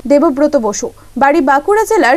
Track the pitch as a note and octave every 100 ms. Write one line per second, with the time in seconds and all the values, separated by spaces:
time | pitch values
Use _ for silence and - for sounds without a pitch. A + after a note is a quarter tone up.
0 | A#3 C#4+ E4 C4 D4 C#4+ G#3+ G#3 - -
1 | - A#3+ C4+ E4 C#4 C#4 D4 G#4 G#4+ G#4+
2 | C4